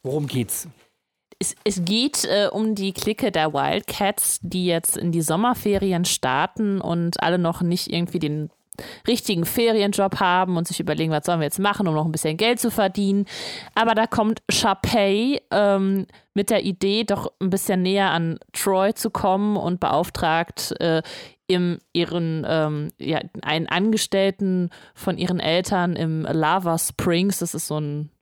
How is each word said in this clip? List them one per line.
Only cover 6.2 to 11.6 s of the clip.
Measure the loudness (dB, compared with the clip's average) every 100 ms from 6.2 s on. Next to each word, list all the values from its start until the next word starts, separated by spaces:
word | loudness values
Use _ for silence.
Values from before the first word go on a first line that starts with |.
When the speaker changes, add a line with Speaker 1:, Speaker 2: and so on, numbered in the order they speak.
| 0 0 0 -2 -2 0
Speaker 2:
und | 0 0 -2 0
alle | 0 2
noch | 0 0
nicht | 0 -2 -2
irgendwie | -4 -2 -2
den | -2 -4 -6 _ _ -18 -16 -8 -2
richtigen | 0 0 0
Ferienjob | 0 2 2 4 2 2 0 2
haben | 2 2 2 0
und | -2
sich | -4
überlegen, | -2 0 0
was | 0 0
sollen | 0
wir | 0
jetzt |
machen, | 0